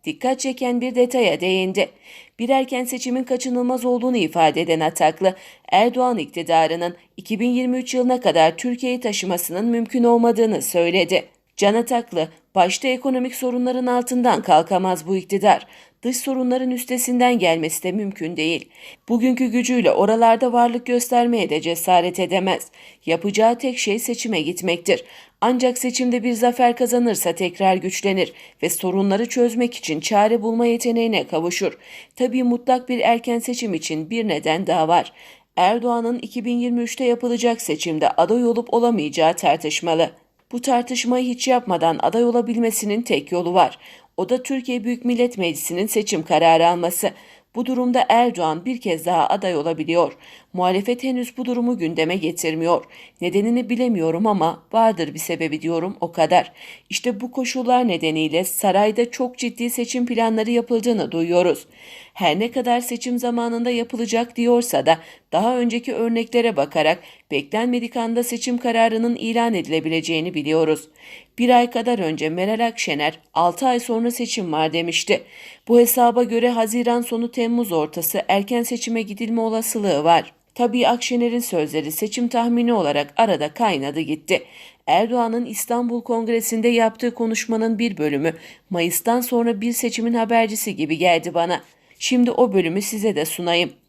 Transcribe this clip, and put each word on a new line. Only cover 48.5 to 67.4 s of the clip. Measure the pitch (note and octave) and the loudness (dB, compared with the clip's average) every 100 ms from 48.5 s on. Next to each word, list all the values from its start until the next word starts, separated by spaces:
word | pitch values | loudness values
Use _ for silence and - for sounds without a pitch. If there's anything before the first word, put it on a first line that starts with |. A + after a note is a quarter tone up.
| D#3 F#3+ | -2 -6
bir | A#3+ | -6
kez | G3+ E3 E3 | -4 -2 0
daha | F3 - | 2 2
aday | G3 F#3+ E3 | 0 -2 -2
olabiliyor. | D#3 D#3+ D3+ E3+ D3+ - - - _ | -2 -4 -2 2 0 -2 -20 -20 _
Muhalefet | F3+ F3+ F#3+ G3+ B3 | -2 0 0 -2 -4
henüz | C4 B3 B3 - | -2 -4 -6 -6
bu | B3 | -4
durumu | B3 A#3+ A#3 | -2 0 -2
gündeme | E3 D#3+ D#3+ F#3 | -2 -2 0 0
getirmiyor. | D#3 E3+ E3 D#3+ E3 F#3 - - - _ | -4 -4 -4 -2 0 0 -2 -20 -20 _
Nedenini | F3 F#3+ G#3+ A#3+ A#3+ | -2 0 0 -2 -2
bilemiyorum | A#3 B3+ G3+ D#3+ E3 A3 | -2 0 0 0 0 0
ama | G3 D#3+ - _ | 2 0 -2 _
vardır | A3 A3+ F3 D3+ | 2 2 2 -6
bir | D3+ | -6
sebebi | - E3+ E3 D3+ | -6 -4 -4 -4
diyorum, | D#3+ E3 F3 G3+ | -2 -2 -4 -6
o | E3+ | -6
kadar. | E3+ D#3+ F3+ - - - - _ | 0 4 4 2 -10 -20 -20 _
İşte | - B3 G3+ | -6 -4 -6
bu | B3 | -8
koşullar | C4 B3+ C4 A#3+ B3 A#3+ | -6 -6 -4 0 2 2
nedeniyle | E3+ D#3+ D#3 D#3 D#3+ | 0 0 0 0 0
sarayda | F3+ - G3+ F#3 G#3 G#3+ A#3+ | -2 0 2 4 2 2 -2
çok | - B3 B3 | -2 -6 -4
ciddi | A#3+ - A#3+ | -8 -4 -6
seçim | A#3+ A#3+ B3+ A#3+ | -4 -4 -4 -2
planları | A3+ A3+ A3 G#3+ | 0 0 0 0
yapıldığını | A#3+ A#3 A#3 A#3 A3 - | 0 0 -2 0 -2 -2
duyuyoruz. | E3 E3+ F3 F3 D3 - - - - - | -2 2 4 4 0 -4 -20 -20 -20 -20
Her | - F3 D#3+ | 0 0 2
ne | A#3 | 0
kadar | C4 A#3+ A#3+ | -2 0 0
seçim | A#3+ A#3 B3 A#3+ | -2 -8 -4 -4
zamanında | B3 A#3 A#3 A#3 A#3+ | -2 -2 -2 -2 -2
yapılacak | A#3+ A#3 A#3 A3+ A3+ A#3+ - | -2 -4 -6 -2 -2 -2 0
diyorsa | A#3+ A#3+ A#3+ - C#3 | 2 4 2 0 2
da | D#3+ - - _ | 2 0 -20 _
daha | D#3+ A3 B3 | 0 0 0
önceki | A#3+ A#3 A#3+ | 0 -2 -4
örneklere | A3+ A#3 A#3 A#3 A#3+ A#3 G3 | -4 -2 -2 0 0 0 0
bakarak | C#3+ E3 D#3 E3+ - - _ | -2 0 0 0 -6 -20 _
beklenmedik | C#3+ | -6